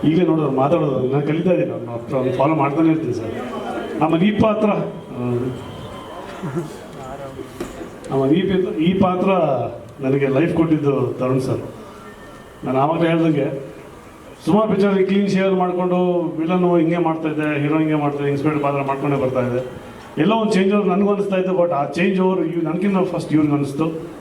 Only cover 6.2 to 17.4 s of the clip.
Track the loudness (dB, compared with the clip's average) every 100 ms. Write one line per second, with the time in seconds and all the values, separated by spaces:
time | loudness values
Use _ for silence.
6.2 | -12 -10 -6 -6 -8 -12 -16 -16 -14 -12
7.2 | -12 -12 -14 -12 -12 -12 -14 -14 -4 0
8.2 | 2 2 2 0 0 0 0 2 0 0
9.2 | 2 2 2 0 -4 -8 -16 -8 -2 0
10.2 | 2 2 2 2 2 2 2 0 -2 -2
11.2 | 0 0 0 -4 -6 -14 -18 -18 -20 -18
12.2 | -20 -20 -20 -12 -2 0 2 2 2 4
13.2 | 2 2 0 -4 -10 -16 -18 -20 -20 -20
14.2 | -20 -8 2 2 4 2 2 4 2 2
15.2 | 2 2 2 2 0 0 0 2 2 2
16.2 | 0 -2 0 2 4 4 4 2 0 0
17.2 | -2 -2